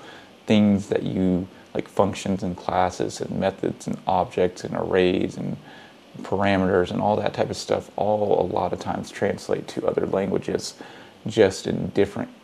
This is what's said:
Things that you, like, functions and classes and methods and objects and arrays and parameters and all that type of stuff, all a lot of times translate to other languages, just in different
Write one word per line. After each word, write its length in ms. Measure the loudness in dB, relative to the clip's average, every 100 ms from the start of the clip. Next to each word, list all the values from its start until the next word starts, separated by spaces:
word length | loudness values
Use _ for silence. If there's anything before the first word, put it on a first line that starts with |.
| -18 -20 -20 -6 2
Things 440 | 4 6 4 2
that 120 | -2
you, 460 | 0 0 2 2 -2 -12 -8
like, 140 | -8 -2
functions 560 | 0 0 0 -2 -2
and 120 | -4 -6
classes 640 | -2 0 0 0 -4 -4
and 200 | -6 -2
methods 480 | -2 0 -4 -4 -8
and 100 | -6 0
objects 580 | 0 0 0 0 -2
and 120 | -8 -4
arrays 600 | 0 4 4 2 -2 -4
and 220 | -8 -8 -12 -20 -20 -20 -20 -16
parameters 720 | -4 0 2 4 4 4 2
and 100 | 0
all 140 | 0 2
that 180 | 0
type 160 | 0 -2
of 80 | -4
stuff, 320 | -2 -2 -2 -2
all 440 | 0 2 2 2
a 60 | 2
lot 180 | 0 -2
of 80 | -2
times 300 | -4 -6 -8
translate 580 | -2 -2 -2 -4 -4 -4
to 180 | -4 -2
other 180 | 0 0
languages, 720 | 0 0 -2 -2 -4 -4 -14 -18 -20 -20 -12 0
just 400 | 6 6 4 -4
in 220 | -4 0
different 400 | 0 0 -2 -8 -12